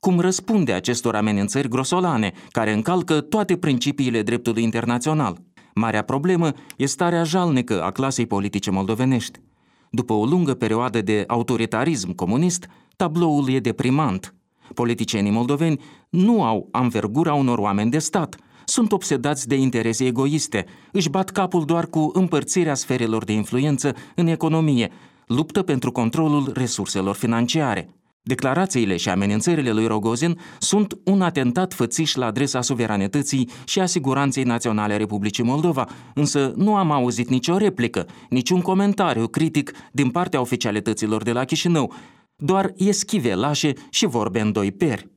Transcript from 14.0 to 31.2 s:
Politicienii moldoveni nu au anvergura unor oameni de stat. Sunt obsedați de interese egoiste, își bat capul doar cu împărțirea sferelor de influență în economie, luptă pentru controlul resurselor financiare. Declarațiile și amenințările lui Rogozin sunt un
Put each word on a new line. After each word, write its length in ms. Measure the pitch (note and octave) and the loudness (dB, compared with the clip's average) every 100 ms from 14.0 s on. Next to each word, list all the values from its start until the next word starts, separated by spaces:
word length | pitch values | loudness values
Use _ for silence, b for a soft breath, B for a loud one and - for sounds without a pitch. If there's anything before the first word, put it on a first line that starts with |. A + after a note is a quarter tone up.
| D3+ F#2+ - _ _ B B | 0 -2 -8 _ _ B B
Politicienii 560 | - A#2+ A#2 A2+ A2 G2+ | -4 -2 0 -2 0 0
moldoveni 500 | G#2+ A#2+ C#3+ E3 C#3+ B B B | 0 0 0 0 0 B B B
nu 340 | E3+ G3 A#3 | 2 4 4
au 240 | B2+ A2 - | 2 0 -2
anvergura 640 | A2+ B2+ A2 G2+ B2 E3+ | -2 0 0 -2 0 2
unor 240 | D3 C3 A#2+ | 2 2 2
oameni 320 | G2+ G2 A2 | 0 2 0
de 80 | D3 | 0
stat. 380 | D3+ G3+ D#3 - B B | -2 -4 -4 -8 B B
Sunt 280 | B - A3 | B 0 2
obsedați 560 | G3 - C3+ C3 D3 A#2 | 0 0 -2 0 -2 0
de 80 | C#3 | 2
interese 480 | C3+ A#2+ A2+ A2+ | 2 2 0 0
egoiste, 600 | C3 B2 C3+ D3+ - G#2 F#2 B B | 0 0 0 0 -2 -4 -4 B B
își 180 | G3 D#3+ | -2 0
bat 200 | F#3 F#3+ | 0 -2
capul 340 | - F#3 F3+ | -2 0 0
doar 220 | D3 E3+ E3 | 2 0 0
cu 240 | D#3+ D3+ | 0 0
împărțirea 640 | F3+ F#3 D3+ - F#3+ E3 | 2 2 0 0 0 0
sferelor 500 | C#3 - B2+ A2+ A2 | -2 -2 -2 0 -2
de 80 | A2 | 0
influență 600 | G#2+ G2+ B2 D3 C#3 C#3+ A#2+ B | -2 0 0 0 0 0 -4 B
în 120 | - E3+ | -2 0
economie, 640 | D#3+ D#3+ D#3+ D#3+ C3 G#2+ B B B B | 2 0 2 2 2 0 B B B B
luptă 360 | A#2+ D#3+ - | -2 0 0
pentru 300 | F#3 C3+ B2 | 0 0 0
controlul 580 | A#2+ A#2 C3+ D#3+ D3 C3+ | 0 0 0 2 2 0
resurselor 600 | B2+ B2+ - G2 G2+ F#2+ | -2 -4 -2 -4 -2 -2
financiare. 760 | G2 A#2 A#2 A#2+ D#3+ C#3+ F#2+ E2 _ _ _ | -2 0 0 0 0 0 -2 -6 _ _ _
Declarațiile 720 | - B2+ C3+ C#3+ F#3 B2+ G#2+ F2+ | -6 -2 0 0 0 0 0 0
și 120 | G#2+ | 0
amenințările 640 | F#2 G2+ G#2 A2 E3 B2+ | 0 0 0 0 0 2
lui 140 | A2 A2+ | 0 2
Rogozin 520 | G#2+ G#2+ A#2+ E3 E3+ B B | 0 -2 -2 -2 -4 B B
sunt 400 | - G3+ G3+ - | 0 2 0 -2
un 180 | - G3 | 0 2